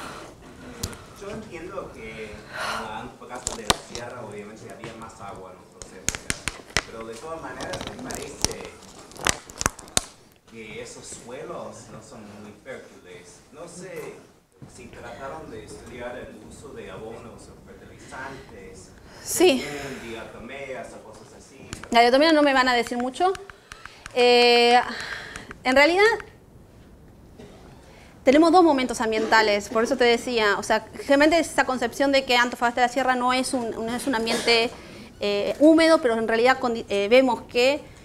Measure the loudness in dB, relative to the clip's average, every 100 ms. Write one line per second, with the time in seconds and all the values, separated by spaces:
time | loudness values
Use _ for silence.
0 | -12 -14 -18 -20 -20 -20 -18 -12 -12 -12
1 | -18 -16 -12 -12 -12 -14 -12 -12 -14 -16
2 | -16 -14 -14 -16 -14 -10 -8 -8 -8 -12
3 | -14 -16 -16 -10 -10 -8 -4 -6 -6 -14
4 | -14 -14 -14 -14 -16 -16 -18 -16 -16 -16
5 | -16 -16 -16 -16 -18 -20 -20 -20 -18 -8
6 | -6 -6 -10 -8 -8 -12 -6 -6 -6 -14
7 | -12 -12 -12 -12 -12 -12 -10 -10 -10 -12
8 | -10 -10 -10 -10 -10 -8 -14 -16 -20 -20
9 | -20 -8 -6 -6 -8 -6 -6 -6 -8 -8
10 | -8 -20 -20 _ _ -16 -14 -12 -14 -16
11 | -16 -16 -14 -14 -12 -12 -12 -14 -18 -20
12 | -18 -20 -18 -18 -20 -20 -16 -16 -16 -20
13 | -20 -20 -20 -20 -20 -18 -18 -16 -14 -12
14 | -14 -16 -20 _ _ _ -20 -20 -20 -18
15 | -16 -14 -14 -14 -14 -16 -16 -18 -18 -14
16 | -12 -12 -14 -18 -20 -20 -18 -16 -16 -14
17 | -14 -16 -18 -20 -20 -20 -20 -20 -20 -20
18 | -18 -14 -14 -16 -18 -20 -18 -20 -20 -20
19 | -20 -18 -6 2 2 2 -4 -10 -10 -12
20 | -12 -14 -14 -16 -16 -14 -12 -12 -14 -18
21 | -20 -20 -20 -20 -20 -20 -16 -14 2 6
22 | 6 6 6 6 6 4 4 2 0 -4
23 | -6 0 0 0 -10 -20 -20 -20 -20 -20
24 | -6 2 6 6 6 6 6 4 2 -8
25 | -10 -10 -12 -16 -16 -6 2 6 6 6
26 | 4 4 -6 -20 -20 -20 -20 -20 -20 -20
27 | -20 -20 -20 -20 -20 -20 -20 -20 -20 -20
28 | -20 -2 4 6 8 8 8 4 0 -2
29 | -2 0 4 4 6 2 0 0 0 4
30 | 4 4 2 0 2 2 0 -2 -2 -10
31 | 2 4 6 4 0 0 0 0 -4 0
32 | 2 2 2 2 2 0 -2 2 0 2
33 | 0 0 0 0 0 -4 -4 -6 -6 -4
34 | -2 -2 0 0 2 4 2 -4 -18 -18
35 | -18 -6 -2 -2 -2 6 8 8 6 4
36 | 4 0 0 2 4 2 0 -4 -2 -2
37 | 4 6 6 0 -2 2 2 2 -6 -20